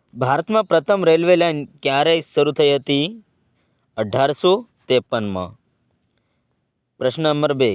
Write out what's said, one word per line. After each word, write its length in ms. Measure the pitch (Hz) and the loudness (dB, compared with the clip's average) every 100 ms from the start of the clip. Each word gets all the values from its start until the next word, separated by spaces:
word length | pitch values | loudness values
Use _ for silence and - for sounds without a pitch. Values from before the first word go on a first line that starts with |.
| _ | _
ભારતમાં 520 | 120 127 143 160 214 208 | -6 -2 -2 -2 -4 0
પ્રથમ 380 | 165 151 202 | 0 0 0
રેલવે 320 | 170 165 170 175 | 2 2 4 2
લાઇન 260 | 170 151 139 _ | 2 -2 -8 _
ક્યારે 300 | 139 135 151 165 | -4 0 0 0
શરૂ 300 | - - 147 | -2 0 0
થઈ 220 | 147 147 | 2 2
હતી? 320 | 143 - 143 160 226 - _ _ _ _ _ _ - | 2 0 -2 -2 -8 -20 _ _ _ _ _ _ -8
અઢારસો 540 | 107 123 139 143 180 196 240 _ | -4 0 0 0 0 0 -2 _
ત્રેપનમાં. 720 | - 127 - 120 104 95 90 107 _ _ _ _ _ _ _ _ _ _ _ _ _ _ | -2 -2 -2 -4 -4 -6 -8 -12 _ _ _ _ _ _ _ _ _ _ _ _ _ _
પ્રશ્ન 260 | 127 139 156 | -6 -2 -2
નંબર 280 | 147 147 | 0 -2
બે 160 | 139 123 | 0 -2